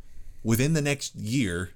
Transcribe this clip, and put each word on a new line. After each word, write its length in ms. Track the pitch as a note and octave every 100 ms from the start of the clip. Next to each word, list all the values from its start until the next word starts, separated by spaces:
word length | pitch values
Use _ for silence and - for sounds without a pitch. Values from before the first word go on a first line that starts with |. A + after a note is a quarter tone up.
| - - - -
within 300 | A2 A2+ C#3+
the 80 | D#3+
next 320 | C#3+ C#3 - -
year. 540 | G#2 C3+ G2+ E2+ F#2+